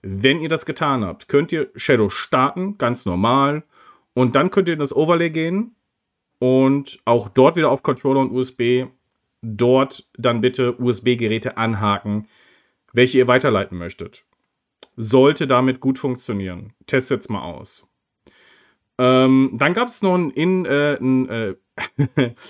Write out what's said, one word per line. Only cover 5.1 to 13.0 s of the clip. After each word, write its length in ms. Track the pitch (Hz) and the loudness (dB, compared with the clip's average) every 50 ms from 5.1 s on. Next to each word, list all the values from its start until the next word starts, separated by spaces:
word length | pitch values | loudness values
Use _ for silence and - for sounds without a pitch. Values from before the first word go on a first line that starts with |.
| 175 165 170 170 | 2 0 0 -2
gehen 460 | 156 160 160 165 180 196 233 233 _ _ _ _ _ _ _ _ _ _ _ _ _ _ | -2 -4 -4 -2 -2 -4 -4 -6 _ _ _ _ _ _ _ _ _ _ _ _ _ _
und 580 | 127 127 131 131 131 131 139 143 139 - - - _ | 0 2 4 4 4 4 2 0 -2 -8 -18 -8 _
auch 240 | - 117 120 - 101 | 0 0 0 0 0
dort 260 | _ 131 127 151 170 | _ 6 6 6 6
wieder 160 | 175 156 135 | 2 2 2
auf 140 | 131 139 _ | 0 0 _
Controller 360 | - 135 - _ 135 135 135 | -4 -4 -2 _ 0 2 2
und 120 | 135 127 | 0 0
U 80 | 110 127 | -2 -4
S 120 | 127 127 | -6 -6
B, 340 | - _ 117 120 123 127 131 - _ _ _ _ _ _ _ _ _ _ | -4 _ 0 0 2 0 0 -4 _ _ _ _ _ _ _ _ _ _
dort 600 | - 113 107 104 120 123 127 131 135 135 - - _ _ _ - | -12 -12 -2 0 2 4 4 4 2 0 -4 -18 _ _ _ -4
dann 240 | - 123 117 113 | -2 -2 0 2
bitte 360 | 107 127 127 - 127 120 120 - | 0 -2 0 0 -2 -2 -2 -2
U-S-B-Geräte 760 | 127 123 120 107 110 123 123 120 117 107 110 113 - 131 - | -2 -2 -2 0 0 -2 0 0 0 -2 -2 -4 -4 -8 -6
anhaken, 720 | - 113 113 110 101 107 104 101 98 - 104 - 107 214 _ _ _ _ _ _ _ _ _ _ _ _ _ | -4 -4 -4 -2 -2 0 -2 -2 -2 -2 -4 -4 -4 -6 _ _ _ _ _ _ _ _ _ _ _ _ _
welche 240 | _ 117 | _ 2